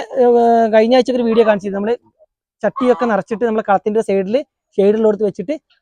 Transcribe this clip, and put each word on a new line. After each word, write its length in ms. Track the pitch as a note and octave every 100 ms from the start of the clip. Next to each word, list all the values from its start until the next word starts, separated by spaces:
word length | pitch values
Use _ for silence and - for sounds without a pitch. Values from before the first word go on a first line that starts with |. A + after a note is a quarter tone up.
| - -
ഏർ, 140 | A#3+ A#3+ A#3 A#3 A3+
കഴിഞ്ഞ 200 | A3 A3+
ആഴ്ച 160 | B3+ B3
ഒരു 100 | B3
വീഡിയോ 220 | A#3 A3+ A3
കാണിച്ചിരുന്നു. 320 | G#3 G3 G3
നമ്മള് 180 | G#3 A#3+ _ _ _ _ _ _
ചട്ടിയൊക്കെ 420 | G#3 - B3 A#3+ A#3+
നിറച്ചിട്ട് 380 | G3 - G#3
നമ്മള് 200 | A#3 A3 G#3+
കളത്തിന്റെ 320 | G3 A3 G#3+
സൈഡിൽ 360 | G#3+ G3 F#3+ B3 D4+ _ _ -
ഷെയ്ഡ് 200 | G3 A3
ഉള്ളിടത്ത് 280 | A3 G3+
വെച്ചിട്ട് 300 | G#3+ - F3+ D4+ _ _